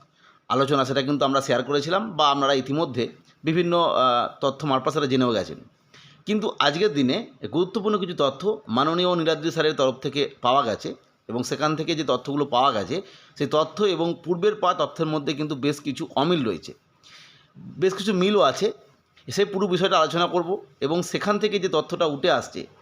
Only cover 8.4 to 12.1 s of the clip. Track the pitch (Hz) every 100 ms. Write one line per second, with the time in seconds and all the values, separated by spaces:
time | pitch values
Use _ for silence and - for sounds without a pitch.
8.4 | 190 226 - 117 151 170 180 175 160 156
9.4 | 160 160 156 147 131 127 147 135 139 -
10.4 | 123 135 120 98 - - _ _ - 117
11.4 | 123 131 151 156 156 160 143